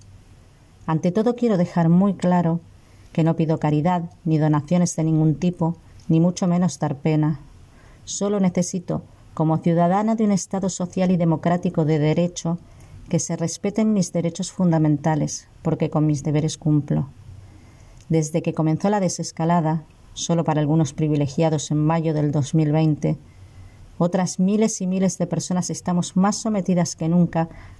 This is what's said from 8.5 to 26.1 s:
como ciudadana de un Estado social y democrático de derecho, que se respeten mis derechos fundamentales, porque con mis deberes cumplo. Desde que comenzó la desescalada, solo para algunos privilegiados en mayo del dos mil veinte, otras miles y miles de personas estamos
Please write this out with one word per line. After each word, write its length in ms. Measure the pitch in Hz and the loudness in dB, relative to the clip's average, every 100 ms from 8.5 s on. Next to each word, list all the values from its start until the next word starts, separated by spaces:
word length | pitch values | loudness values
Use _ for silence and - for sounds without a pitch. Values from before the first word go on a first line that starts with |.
| 185 175 185 - 156 - - - | 0 -2 -6 -6 -8 -8 -20 -10
como 240 | - 160 160 | -2 0 0
ciudadana 580 | 170 165 175 196 214 226 | 2 2 2 2 0 0
de 80 | |
un 80 | 208 | 0
Estado 380 | 196 - 190 185 | 0 -2 -4 -4
social 420 | - 180 180 185 | -4 -6 -2 0
y 60 | 180 | 2
democrático 680 | 170 156 170 175 180 175 | 2 2 0 0 0 0
de 160 | 151 156 | 2 2
derecho, 580 | 151 160 175 - 165 170 - - - - - | 2 2 0 -2 -6 -6 -8 -20 -20 -20 -4
que 100 | 165 | -4
se 160 | - 165 | -2 -4
respeten 560 | 165 - 202 208 220 | -6 -4 -4 0 2
mis 220 | 208 175 | 2 0
derechos 400 | 175 165 170 185 | -2 -4 -4 -6
fundamentales, 960 | - 180 160 156 143 156 156 147 - - - | 0 2 4 2 2 0 0 -2 -6 -14 -8
porque 280 | 165 156 160 | -4 -2 0
con 160 | 156 151 | 0 0
mis 180 | 139 | 0
deberes 340 | 151 151 156 - | -2 -2 -2 -2
cumplo. 520 | 156 147 139 151 135 - - - - - - - - - - | 0 0 2 -2 -4 -10 -20 -20 -20 -20 -20 -20 -20 -14 -2
Desde 340 | 160 156 170 | -2 0 -4
que 120 | 165 | -4
comenzó 360 | 160 156 156 202 | -2 0 0 0
la 120 | 208 | 0
desescalada, 840 | 180 - 165 - 165 175 156 160 - - - | -2 -4 -8 -4 0 2 0 -2 -6 -20 -20
solo 320 | - - 170 160 | -10 -2 -2 0
para 160 | 151 | 0
algunos 320 | 147 160 147 | 2 2 0
privilegiados 760 | - 156 151 139 - 160 151 - | 0 0 0 0 0 0 0 -2
en 100 | 151 | 0
mayo 340 | 151 165 160 | 0 0 0
del 180 | 151 147 | 0 0
dos 240 | 151 131 160 | 0 0 0
mil 160 | 151 | 2
veinte, 460 | 156 160 143 156 151 - - - - - - - - | 2 2 0 -2 -4 -10 -20 -20 -20 -20 -20 -12 -4
otras 420 | 175 185 180 - | -2 0 -2 0
miles 400 | 185 214 220 - | 0 2 0 0
y 80 | 185 | -4
miles 300 | 190 190 - | 0 0 0
de 100 | 175 | -4
personas 420 | 165 - 180 170 | -4 -2 -2 -2
estamos 460 | 165 - 175 170 | -4 -2 -2 0